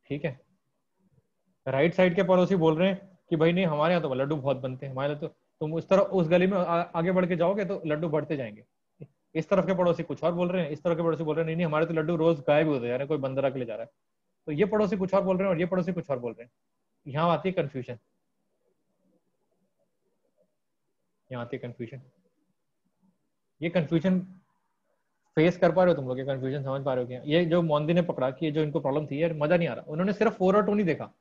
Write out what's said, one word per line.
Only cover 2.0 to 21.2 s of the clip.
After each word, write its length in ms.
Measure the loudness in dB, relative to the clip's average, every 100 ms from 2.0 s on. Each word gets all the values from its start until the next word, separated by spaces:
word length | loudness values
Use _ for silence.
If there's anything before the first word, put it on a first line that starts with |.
| 2 4
के 80 |
पड़ोसी 320 | 4 4 4 4
बोल 220 | 4 4
रहे 120 | 0
हैं 300 | 0 -10 _ _
कि 60 | 2
भाई 180 | 2
नहीं, 120 | 2 0
हमारे 280 | 0 2
यहाँ 80 | 2
तो 120 | 0
लड्डू 220 | -2 -2 -2
बहुत 220 | -2 -4
बनते 280 | -4 -8 -10
हैं, 80 |
हमारे 160 | -4 -4
यहाँ 120 | -4
तो, 60 | -10
तुम 460 | _ _ _ -6
उस 160 | -6 2
तरफ, 120 | 2
उस 260 | 4 2 4
गली 200 | 4 4
में 100 | 2
आ-, 240 | 0 0
आगे 300 | 0 -2 0
बढ़ 140 | 2 0
के 100 | 0
जाओगे 300 | 0 0 -4
तो 160 | -4 -4
लड्डू 240 | -4 -2
बढ़ते 280 | -2 -2 -6
जाएंगे। 280 | -6 -12 -20 _ _ _ -20 _ _ -8
इस 140 | 0
तरफ 160 | 0 2
के 100 | 2
पड़ोसी 280 | 2 0
कुछ 200 | -4 -4
और 100 | -2
बोल 160 | 0 -2
रहे 140 | -2
हैं, 60 | -4
इस 140 | -4
तरफ 140 | -2 0
के 60 |
पड़ोसी 200 | 0 -2
बोल 120 | -2 -2
रहे 80 |
हैं, 20 | -2
"नहीं, 100 | -2
नहीं, 100 | 0
हमारे 200 | 0 0
तो 80 |
लड्डू 220 | 0 -2 2
रोज 240 | 2 2
गायब 280 | 2 4 4
होते 140 | 0
जा 60 | -2
रहे 100 | -4
हैं, 100 | -2
कोई 100 | -2
बंदर 240 | -2 -2
रख 140 | -2 -2
ले 100 | -8
जा 100 | -8
रहा 80 |
है।" 60 | -12 _ _ _ _ _ -8
तो 60 |
ये 140 | -2 0
पड़ोसी 320 | 2 0 0
कुछ 160 | 0
और 80 | 0
बोल 160 | 2 0
रहे 100 | 0
हैं 80 | 0
और 40 |
ये 60 | 0
पड़ोसी 280 | 0 -2
कुछ 160 | -6 -4
और 100 | -6
बोल 120 | -6
रहे 120 | -10
हैं। 80 | -20 _ _ _ _ _ -8
यहाँ 240 | 0 2
आती 180 | 2 0
है 40 |
confusion। 440 | -2 -4 -6 -10 -14 _ _ _ _ _ _ _ _ _ _ _ _ _ _ _ _ _ _ _ _ _ _ _ _ _ _ _ _ _ _ _ _